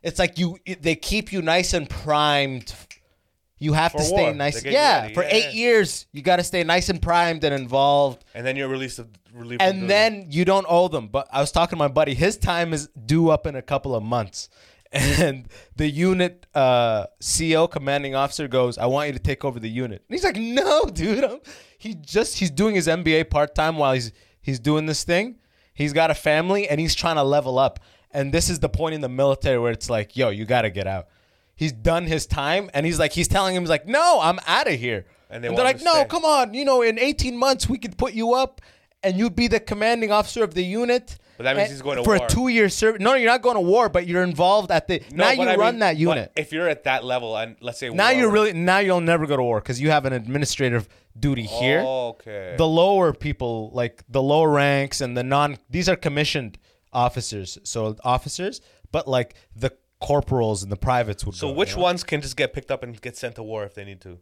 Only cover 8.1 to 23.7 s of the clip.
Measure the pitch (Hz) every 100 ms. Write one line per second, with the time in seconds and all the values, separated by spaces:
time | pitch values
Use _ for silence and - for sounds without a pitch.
8.1 | 120 _ - 123 135 135 131 131 120 113
9.1 | - _ 120 117 123 190 196 185 202 220
10.1 | 214 180 147 175 196 175 170 180 151 107
11.1 | 127 131 131 139 170 170 170 147 131 147
12.1 | 127 170 214 - 170 170 156 151 - 110
13.1 | 156 165 151 160 139 - 139 139 120 107
14.1 | 120 98 - - _ - _ _ 139 135
15.1 | 143 165 135 123 - - - 156 143 180
16.1 | 185 180 175 _ 147 131 123 117 110 98
17.1 | _ - - 160 160 170 156 139 143 139
18.1 | 135 139 - 143 127 123 117 120 135 147
19.1 | 131 - 135 139 120 113 117 123 101 _
20.1 | 302 370 208 226 247 381 311 427 170 170
21.1 | 214 262 262 - - - _ 220 185 147
22.1 | 190 233 - 185 139 214 202 160 165 160
23.1 | 160 160 151 147 - 156